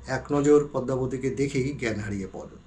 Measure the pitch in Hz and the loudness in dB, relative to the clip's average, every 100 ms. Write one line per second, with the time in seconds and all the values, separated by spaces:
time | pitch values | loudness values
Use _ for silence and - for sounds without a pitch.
0 | - 131 - 143 143 147 147 135 123 131 | -4 -6 0 2 8 6 6 -4 -2 -2
1 | 131 127 131 123 139 135 131 147 117 101 | -2 -2 -4 -2 -2 0 -2 -2 -4 -4
2 | 104 101 92 82 71 65 | -4 -6 -6 -10 -14 -18